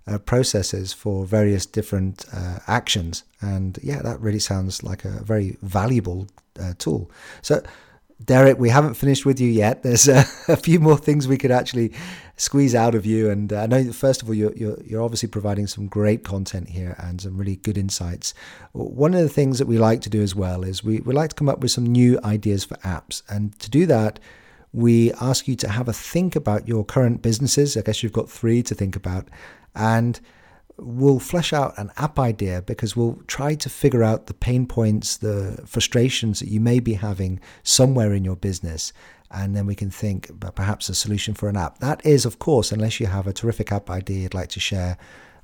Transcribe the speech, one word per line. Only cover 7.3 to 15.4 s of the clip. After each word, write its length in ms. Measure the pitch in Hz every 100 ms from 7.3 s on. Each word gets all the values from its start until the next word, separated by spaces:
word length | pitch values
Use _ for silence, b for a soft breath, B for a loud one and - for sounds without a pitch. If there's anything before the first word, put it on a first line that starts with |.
| B
So, 220 | - - B B B B _ - -
Derek, 340 | 131 135 123
we 80 | 120
haven't 280 | 131 151 113
finished 300 | 139 135 139
with 140 | 127
you 80 | 123
yet. 340 | 113 104 127
There's 280 | 127 120 139
a, 160 | 131 131 -
<laughs> 120 | -
a 80 | 160
few 220 | - 165
more 160 | 156 147
things 280 | - 147 131
we 120 | 135
could 140 | 131
actually 420 | 123 120 120 117 B 175 B B -
squeeze 400 | - 139 139 117
out 180 | 117
of 120 | 113 101
you. 240 | 110 107
And, 240 | 101 104
uh, 80 | 104
I 60 | 110
know, 260 | 127 127
first 280 | 117 135 131
of 60 | 113
all, 80 | 110
you're, 180 | 104 104
you're, 200 | 110 -
you're 180 | - 110
obviously 280 | 117 117 110
providing 380 | 107